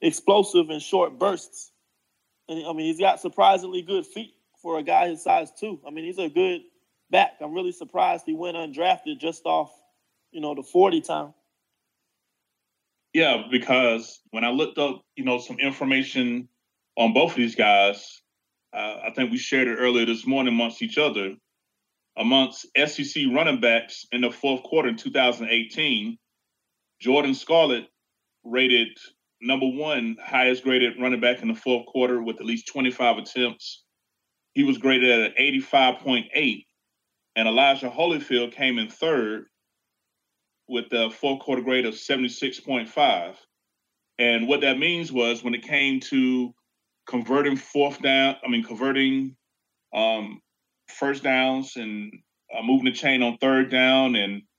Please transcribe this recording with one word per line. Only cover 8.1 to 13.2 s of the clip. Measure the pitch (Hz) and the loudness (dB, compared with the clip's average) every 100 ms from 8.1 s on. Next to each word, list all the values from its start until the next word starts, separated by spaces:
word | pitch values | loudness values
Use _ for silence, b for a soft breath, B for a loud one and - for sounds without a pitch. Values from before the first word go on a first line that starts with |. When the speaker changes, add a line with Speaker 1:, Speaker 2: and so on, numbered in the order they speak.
| 170 - | 0 -4
Speaker 1:
he | |
went | 160 175 165 | -6 -6 -8
undrafted | 160 139 180 180 - 143 | -10 -2 0 0 -4 -8
just | 165 160 | -8 -6
off, | 165 160 143 _ _ _ _ _ _ | -2 -2 -2 _ _ _ _ _ _
you | 165 | -10
know, | 151 | -8
the | 143 | -8
forty | 135 180 190 165 | 0 4 4 4
time. | 151 156 147 _ _ _ _ _ _ _ _ _ _ _ _ _ _ _ _ _ _ | -2 -6 -6 _ _ _ _ _ _ _ _ _ _ _ _ _ _ _ _ _ _
Speaker 2:
Yeah, | 156 | 2